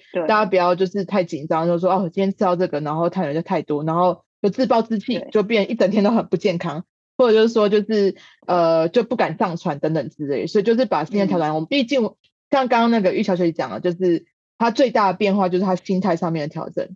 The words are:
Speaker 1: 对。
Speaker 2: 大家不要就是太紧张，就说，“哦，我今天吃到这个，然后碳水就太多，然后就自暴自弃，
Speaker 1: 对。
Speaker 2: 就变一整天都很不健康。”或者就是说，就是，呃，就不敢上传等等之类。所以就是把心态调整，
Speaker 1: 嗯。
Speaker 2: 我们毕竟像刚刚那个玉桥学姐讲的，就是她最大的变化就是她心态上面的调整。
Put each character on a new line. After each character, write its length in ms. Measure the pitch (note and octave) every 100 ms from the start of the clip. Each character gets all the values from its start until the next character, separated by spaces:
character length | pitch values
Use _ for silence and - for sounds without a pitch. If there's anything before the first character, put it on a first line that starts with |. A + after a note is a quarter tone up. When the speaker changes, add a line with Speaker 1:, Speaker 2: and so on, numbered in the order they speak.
| _
Speaker 1:
对。 160 | F3+ D#3+
Speaker 2:
大 120 | G#3+
家 60 | G#3+
不 100 | F#3
要 200 | F3 F3+
就 100 | F#3
是 200 | G3+ F3+
太 180 | G3
紧 240 | E3+ D3+ D#3
张， 180 | D#3+ E3+
就 140 | E3+
说 120 | F#3
，“哦， 80 | F#3+
我 60 | F3
今 120 | G3
天 100 | G3
吃 80 | F#3+
到 160 | F#3+ F3
这 120 | F3+
个， 120 | D3
然 140 | D3 D#3
后 140 | E3+
碳 140 | F3+ D3+
水 80 |
就 80 | D#3
太 200 | E3+ F3
多， 220 | C#3+ D3
然 120 | D#3 E3+
后 280 | F3+ F3 _ -
就 80 | G3+
自 160 | A3 A#3+
暴 140 | A#3
自 180 | A3+ A3
弃， 200 | - A#3+
Speaker 1:
对。 100 | -
Speaker 2:
就 120 | G#3+
变 280 | G3+ A3+ G3
一 40 | A#3
整 140 | F#3
天 140 | G#3
都 80 | G3+
很 140 | A#3 -
不 80 | F3+
健 220 | G3+ F3
康。” 260 | E3+ D3 - _ _ -
或 120 | B3
者 40 |
就 140 | A3 A3+
是 60 |
说， 160 | A3+ G#3
就 120 | G#3
是， 320 | G#3 G#3+ G3 - - _ -
呃， 420 | F3 E3 E3 E3+
就 140 | B3
不 120 | A#3 A#3+
敢 220 | E3 D#3+
上 180 | G3+ E3
传 240 | F3 D3
等 140 | D#3
等 160 | D#3+ D#3
之 160 | - C#3+
类。 220 | B2+ A2
所 120 | G#3
以 40 |
就 120 | G#3+ A#3
是 80 | G#3
把 200 | D#3 D#3
心 120 | G3+
态 80 | G3
调 140 | F3+
整， 80 | D3+
Speaker 1:
嗯。 80 | D#3
Speaker 2:
我 40 |
们 80 | D#3+
毕 160 | C#4
竟 180 | A#3 C#4 G#3+ _ _ _ -
像 180 | C#4 B3+
刚 140 | A#3
刚 100 | A#3
那 80 | A#3
个 140 | F#3
玉 80 | F#3
桥 120 | G#3 F3
学 100 | E3+
姐 60 |
讲 180 | D#3+ C3+
的， 100 | G2
就 120 | F3+
是 340 | F3 F#3 E3 - _ _ -
她 140 | A#3
最 180 | A3 C4
大 220 | A#3 G3
的 60 | F3+
变 180 | G3+ G3+
化 120 | F#3
就 120 | F3+
是 40 |
她 120 | F#3+ F3+
心 260 | - F#3
态 140 | G3 E3
上 160 | F3
面 80 | E3
的 60 | D3
调 180 | E3 -
整。 180 | - -